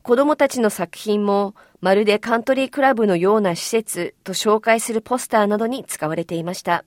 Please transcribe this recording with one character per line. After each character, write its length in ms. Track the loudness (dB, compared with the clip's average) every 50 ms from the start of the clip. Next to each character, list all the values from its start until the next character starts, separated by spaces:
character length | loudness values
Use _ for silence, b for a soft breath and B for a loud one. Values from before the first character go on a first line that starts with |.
子 160 | _ 2 2
ど 80 | 4 4
も 100 | 2 2
た 140 | 2 0 0
ち 100 | 2 0
の 100 | 0 0
作 280 | 0 -2 -8 -8 -8
品 280 | -10 -4 -2 0 0 2
も、 300 | 2 2 0 0 -2 b b b b b b
ま 160 | 0 2 2
る 80 | 4 4
で 160 | 2 2 0
カ 160 | 0 -2 -2
ン 80 | -2 0
ト 100 | 0 0
リ 120 | 0 0
ー 40 | -4
ク 120 | -2 0
ラ 120 | 2 2 2
ブ 140 | 2 2
の 80 | 2 2
よ 220 | 2 2 2 2
う 40 | 2
な 140 | 2 0 -2
施 140 | -2 -6 -4
設 440 | -4 -4 -4 -4 -8 -8 -8 -8 _ _ _
と 80 | -10 -8
紹 260 | -4 0 0 0 2
介 220 | 2 0 0 0
す 100 | 0 -4
る 100 | -4 -4
ポ 160 | -2 -2 -4
ス 120 | -4 -4 0
タ 140 | 0 2 2
ー 20 |
な 120 | 2 0
ど 100 | 0 -2
に 180 | -4 -4 -8 -8
使 200 | -12 -8 -6 -6
わ 120 | -4 -4
れ 80 | -4 -6
て 100 | -6 -6
い 80 | -6 -6
ま 100 | -6 -8
し 100 | -6 -2
た。 200 | -2 -2 -2 -2